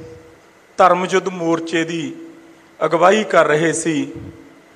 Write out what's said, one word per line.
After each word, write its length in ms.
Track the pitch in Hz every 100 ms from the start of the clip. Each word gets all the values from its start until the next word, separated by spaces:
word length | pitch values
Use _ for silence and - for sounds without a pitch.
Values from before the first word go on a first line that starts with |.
| - - - - _ _ _ -
ਧਰਮ 300 | 185 175 185
ਯੁੱਧ 180 | 185 180
ਮੋਰਚੇ 560 | 185 165 165 165 165
ਦੀ 320 | 165 170 139 - - - - - _ - 156
ਅਗਵਾਈ 380 | 165 180 214
ਕਰ 220 | 208 180 151
ਰਹੇ 280 | 151 165
ਸੀ, 380 | 156 170 147 135 - - - - - _